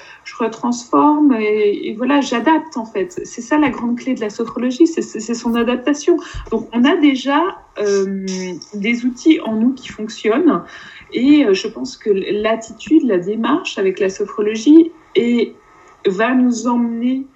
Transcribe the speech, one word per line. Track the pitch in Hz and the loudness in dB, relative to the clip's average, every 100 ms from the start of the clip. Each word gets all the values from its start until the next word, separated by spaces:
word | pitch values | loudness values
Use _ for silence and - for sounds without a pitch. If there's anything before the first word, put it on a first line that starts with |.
| - - | -20 -20
je | - - | -16 -6
retransforme | 226 - 247 240 - 285 294 302 294 226 | -6 -4 -4 -4 0 2 4 4 4 4
et, | 208 214 208 196 - | 2 2 2 0 -6
et | |
voilà, | 220 247 285 | -4 0 0
j'adapte, | 254 240 269 320 - 254 | 0 0 2 0 0 -10
en | 220 | -6
fait. | 208 180 - | -6 -6 -8
C'est | - - | -12 -12
ça | - 202 | -2 0
la | 185 | 0
grande | - 233 240 | -2 -4 -4
clé | 262 | -4
de | 254 | -4
la | 214 | -4
sophrologie, | - 233 233 247 254 320 | -6 -6 -4 -4 2 2
c'est, | - | 2
c'est, | 214 220 | -6 -8
c'est | 214 | -6
son | 233 240 | -6 -2
adaptation. | 233 233 247 294 285 - 330 - - - | 0 0 0 -2 0 0 0 -2 -14 -6
Donc, | 226 - | -6 -2
on | 240 | 2
a | 269 359 | 2 4
déjà, | 285 254 262 285 370 - - - | 4 2 0 0 0 -4 -14 -6
euh, | 208 202 196 196 190 185 185 175 - | -2 0 -2 -4 -6 -6 -8 -10 -12
des | 208 202 240 | -6 -4 -2
outils | 247 - 330 311 | -2 2 4 4
en | 226 | 0
nous | 220 240 | 0 0
qui | 269 - | -2 -8
fonctionnent. | - 220 - 220 240 349 180 - - - - - | -12 -12 -4 0 2 2 0 -4 -18 -20 -20 -8
Et, | 214 262 294 | 0 4 6
euh, | 233 | 4
je | 190 214 | 2 -2
pense | 240 254 - | -8 -10 -6
que | 220 | 0
l'attitude, | 196 - 208 214 226 - - - 320 | 0 0 -2 0 -2 -6 -16 2 4
la | 262 185 | 4 0
démarche | 175 220 233 320 381 - | -2 -4 -2 -2 -2 -2
avec | 190 - | -2 0
la | 190 | -4
sophrologie | - 202 - 208 220 294 320 330 - _ - | -4 -6 -4 -4 0 6 6 6 0 _ 0
est, | 240 240 - - _ _ - _ 202 | 2 0 -2 -6 _ _ -20 _ -4
va | 185 226 | 0 0
nous | 254 247 226 233 | 2 2 0 -2
emmener | 240 233 233 247 262 269 | -2 -2 -2 -4 -4 -6